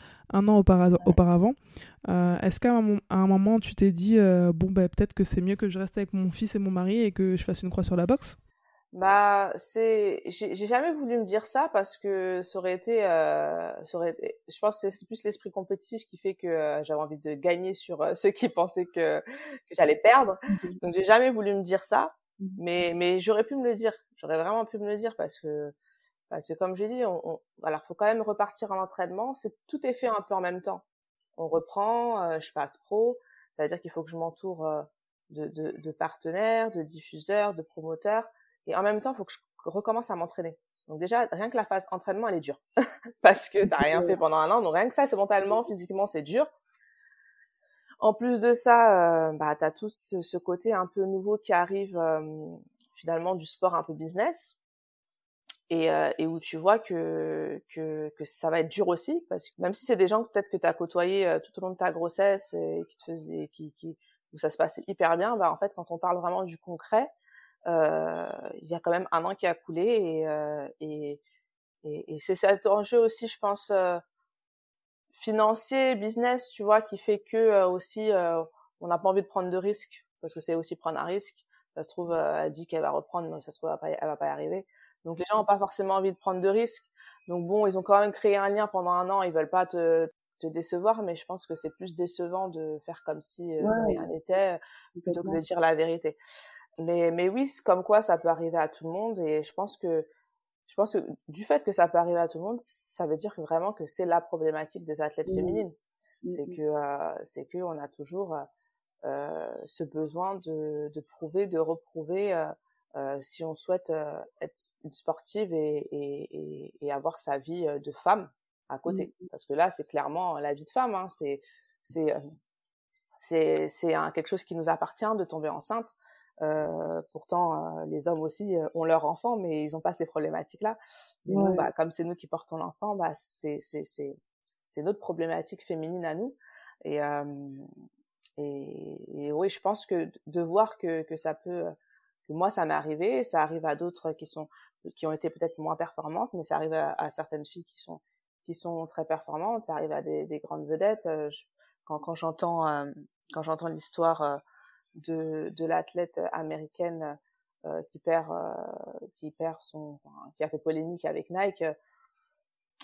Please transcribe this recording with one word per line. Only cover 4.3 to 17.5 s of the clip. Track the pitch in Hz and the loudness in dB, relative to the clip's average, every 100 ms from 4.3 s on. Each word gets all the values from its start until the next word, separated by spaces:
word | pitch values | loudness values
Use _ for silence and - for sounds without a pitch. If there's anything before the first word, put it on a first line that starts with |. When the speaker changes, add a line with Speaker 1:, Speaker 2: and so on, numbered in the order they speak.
| 180 175 | 8 6
Speaker 1:
Bon, | 165 185 | 4 4
bah, | 190 180 | 4 4
peut-être | - 208 | 4 2
que | - | 2
c'est | 196 - | 0 2
mieux | 180 | 2
que | 202 208 | 2 0
je | 185 | -2
reste | 190 - | -4 -2
avec | 196 | -2
mon | 196 185 | 0 0
fils | - 214 208 | 0 -2 0
et | |
mon | 196 | 0
mari | 185 185 220 | 0 2 2
et | 220 | 2
que | 180 190 185 | 2 2 2
je | |
fasse | - 185 | 0 -4
une | 185 | -2
croix | - | -2
sur | 180 | 0
la | 180 175 | 2 4
boxe » ? | 269 - - _ _ _ _ _ | 2 0 -18 _ _ _ _ _
Speaker 2:
Bah, | 185 190 202 208 202 196 - | 2 6 8 8 6 2 -2
c'est, | - 226 226 220 202 - - | -4 2 4 4 4 0 -4
j'ai, | 175 208 | -6 -6
j'ai | 185 208 | -4 0
jamais | 247 320 | 2 2
voulu | 302 262 240 | -2 0 0
me | |
dire | 202 208 - | 2 0 0
ça | 262 311 | 0 2
parce | 214 196 - | 2 0 -2
que | 202 190 185 180 | -2 -2 0 -2
ça | 180 190 | -4 -4
aurait | 185 | -2
été, | 185 202 233 196 | -2 0 2 4
euh, | 165 151 151 151 165 165 - 160 | 4 4 2 0 -2 -4 -8 -8
ça | 175 | -4
aurait | 170 | -4
été, | 165 - - - | -4 -6 -8 -12
je | - | -2
pense | 208 214 | 0 0
que | 196 | -2
c'est | 196 - | -6 -10
plus | 220 | -8
l'esprit | 208 208 202 | -6 -6 -8
compétitif | 190 185 196 - 226 - | -8 -6 -6 -6 -12 -14
qui | 180 | -8
fait | 190 | -6
que, | 185 180 | -4 -2
euh, | 165 151 147 | 0 0 -2
j'avais | 151 151 | -2 -2
envie | 151 151 | -2 -6
de | 151 | -6
gagner | 143 175 | -2 2